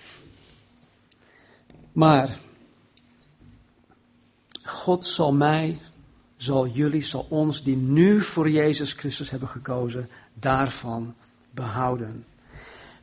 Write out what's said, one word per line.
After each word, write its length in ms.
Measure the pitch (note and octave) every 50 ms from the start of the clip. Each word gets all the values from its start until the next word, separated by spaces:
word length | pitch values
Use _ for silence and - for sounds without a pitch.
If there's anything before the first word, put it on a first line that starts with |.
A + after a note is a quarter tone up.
| - - - - - - - - - - - _ _ _ _ _ _ _ _ _ _ _ - _ _ _ _ _ _ _ _ _ _ - - - - -
Maar 460 | - D#3+ D#3+ D#3 D3+ C3+ C3 C#3 - - - - - _ - _ _ _ _ _ _ - _ _ _ _ _ _ _ _ - - - - _ _ _ _ _ _ _ _ _ _ _ _ _ _ _ _ _ _ - -
God 440 | - - - - - F#3 F3+ F3+ F3+
zal 260 | - - - D#3+ C#3+
mij, 460 | C#3 C#3+ C#3+ D3+ D#3 D#3 D#3+ D#3+ E3 - - - _ - - - _ _ _ _ _
zal 300 | _ A#2+ C3 C#3 C3+ B2+
jullie, 380 | B2 A2+ C3+ D3+ D3+ D3 D#3 C#3+
zal 220 | - - C3 - -
ons 340 | D#3+ D#3 D#3 D3+ C#3+ -
die 140 | C3 C#3 C3
nu 460 | C3 C3 C3 C#3+ D#3+ F3+ G3+ G#3 G#3
voor 280 | F#3 - - E3+ D#3 D#3
Jezus 420 | D3+ D3+ D3+ D3+ D3 D3 D3 C#3
Christus 380 | - - - C#3+ - - C#3+ -
hebben 180 | C3+ B2+ C3 A2+
gekozen, 600 | - A#2+ C3 C#3 B2+ B2+ B2 A#2+ A#2 B2+ B2 - - - - _ _
daarvan 800 | A2+ A#2+ C3 C3 C3 C#3 C3 - - - A#2 A#2 A#2 A#2 A#2 A#2 - _ _ _ _ _ _
behouden. 760 | - B2+ B2 A2 G2+ B2+ B2+ B2+ B2+ A#2+ A2+ A2 A2+ A#2 A#2 - _ _ _ - - - - - - - - - - -